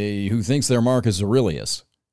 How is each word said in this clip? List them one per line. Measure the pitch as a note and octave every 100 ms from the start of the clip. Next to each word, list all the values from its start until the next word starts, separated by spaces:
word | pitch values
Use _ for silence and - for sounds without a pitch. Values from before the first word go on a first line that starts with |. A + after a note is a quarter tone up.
| G#2 G2+ G2
who | A#2
thinks | G2+ C#3+ -
they're | B2
Marcus | A#2+ B2+ A#2 F#2
Aurelius, | G2+ C3 G#2+ C#2 - - - _ _